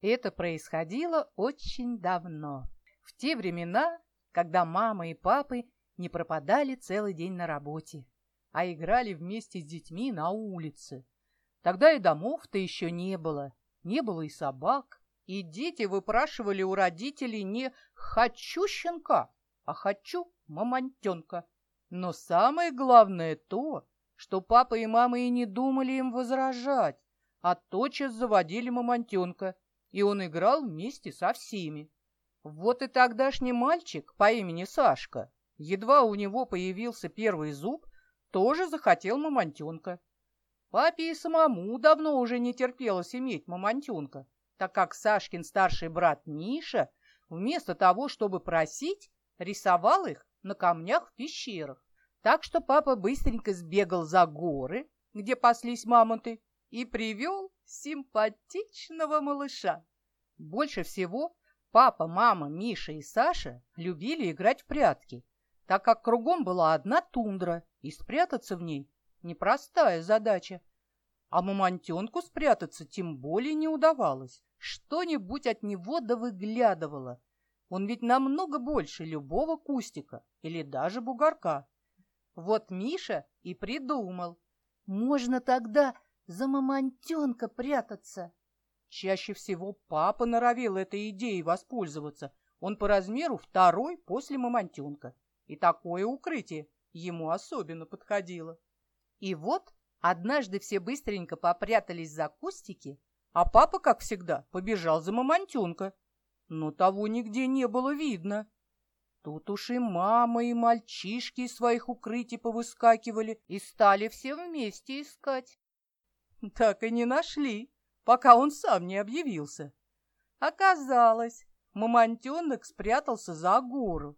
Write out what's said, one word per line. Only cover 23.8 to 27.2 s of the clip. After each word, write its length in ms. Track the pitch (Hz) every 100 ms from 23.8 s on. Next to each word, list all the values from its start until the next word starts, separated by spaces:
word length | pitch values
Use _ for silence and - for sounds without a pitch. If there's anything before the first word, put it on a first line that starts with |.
| - _ _ _
что 260 | - 190
папа 340 | 185 233 254 240
и 100 | 220
мама 340 | 226 247 240
и 100 | 247
не 160 | 247 240
думали 480 | 190 262 262 262
им 180 | 262 262
возражать, 880 | 240 240 262 262 247 247 269 180 131 _ _